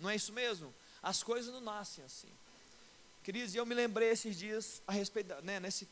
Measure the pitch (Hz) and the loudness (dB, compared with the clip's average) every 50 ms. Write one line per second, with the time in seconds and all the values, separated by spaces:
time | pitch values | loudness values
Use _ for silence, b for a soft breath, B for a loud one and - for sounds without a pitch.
0 | 165 196 214 214 - - 208 240 247 240 214 175 156 131 113 B B B B B | 0 2 2 2 2 0 0 2 2 2 2 0 -4 -8 -12 B B B B B
1 | - 185 190 - - 220 233 247 240 240 254 262 240 220 208 208 202 - - 165 | 0 2 2 2 2 2 0 0 0 -2 -6 -6 -4 -4 -4 -2 -4 -6 -8 -10
2 | 139 123 - - - 95 92 - - B B B B B B B B B B B | -12 -12 -12 -12 -12 -14 -16 -18 -18 B B B B B B B B B B B
3 | B B B - - - 196 233 247 208 180 233 240 233 240 240 240 233 202 220 | B B B -8 -6 -2 -2 0 -2 0 0 0 0 4 4 4 4 4 6 6
4 | 226 226 233 226 - 226 196 165 190 214 214 220 214 - - - - - 190 202 | 8 8 8 6 4 0 -2 -2 -2 -2 -2 -2 -2 -4 -6 -6 -2 0 2 2
5 | 202 196 - 220 202 180 175 139 156 185 202 190 180 185 190 - 196 - | 2 2 0 -2 -2 -2 -6 -6 -4 -2 -2 -2 -2 -2 -2 -2 -4 -6